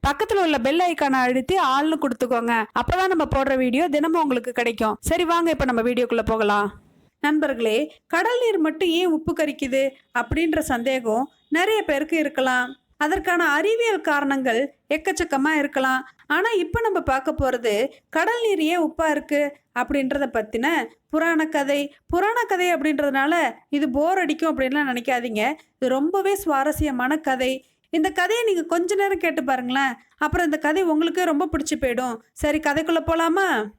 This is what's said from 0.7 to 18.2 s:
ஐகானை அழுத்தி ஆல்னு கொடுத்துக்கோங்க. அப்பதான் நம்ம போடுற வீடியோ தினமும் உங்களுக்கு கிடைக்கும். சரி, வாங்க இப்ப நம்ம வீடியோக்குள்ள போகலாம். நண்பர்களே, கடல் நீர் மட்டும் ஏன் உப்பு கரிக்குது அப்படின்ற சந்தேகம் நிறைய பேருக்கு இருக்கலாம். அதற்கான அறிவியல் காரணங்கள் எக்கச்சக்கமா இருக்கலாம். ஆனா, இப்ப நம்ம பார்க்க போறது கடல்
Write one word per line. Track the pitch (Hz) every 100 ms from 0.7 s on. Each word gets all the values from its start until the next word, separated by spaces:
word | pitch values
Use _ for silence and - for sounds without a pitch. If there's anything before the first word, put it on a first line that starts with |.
| 311
ஐகானை | 359 339 285 262
அழுத்தி | 254 254 262 370
ஆல்னு | 302 262 302 320
கொடுத்துக்கோங்க. | 294 240 247 240 233 226 214
அப்பதான் | - 240 359 381
நம்ம | 359 302 277
போடுற | 269 269
வீடியோ | 254 247 339
தினமும் | 285 320 330
உங்களுக்கு | 302 254 233
கிடைக்கும். | 240 233 233 220 208
சரி, | - 330
வாங்க | 339 339 339
இப்ப | 311
நம்ம | 277 240
வீடியோக்குள்ள | 226 240 247 233
போகலாம். | 220 226 208 208 202 - _ _ _ _
நண்பர்களே, | 294 311 294 247 226 220 302 - _
கடல் | 330 415 494
நீர் | 480 403
மட்டும் | 311 311 370
ஏன் | 330 370
உப்பு | 311 320
கரிக்குது | 339 302 294 269 262 269 269 _ 247
அப்படின்ற | 240 302 330 311
சந்தேகம் | 302 247 240 262 233 220 269 _ _
நிறைய | 311 381 440
பேருக்கு | - 285 302 330
இருக்கலாம். | 294 285 262 254 247 269 _ _
அதற்கான | 302 370 - 349 330
அறிவியல் | 285 349 453 466 392
காரணங்கள் | 330 285 285 277 262 262 277 _ _
எக்கச்சக்கமா | 311 311 311 349 269 277
இருக்கலாம். | 311 285 277 262 262 262 - -
ஆனா, | 302 415
இப்ப | 440 330 466
நம்ம | 453 349
பார்க்க | - 262 269 302
போறது | 269 254 233 208 269 - _
கடல் | 311